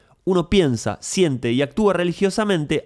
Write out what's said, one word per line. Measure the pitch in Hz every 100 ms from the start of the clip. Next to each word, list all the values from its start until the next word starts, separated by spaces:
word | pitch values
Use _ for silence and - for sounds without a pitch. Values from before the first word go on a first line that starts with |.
| _ _
Uno | - 185 165
piensa, | 202 151 113 110 101
siente | - - 175 127 120
y | 123
actúa | 139 - 208
religiosamente | 175 175 170 196 185 208 180 143 156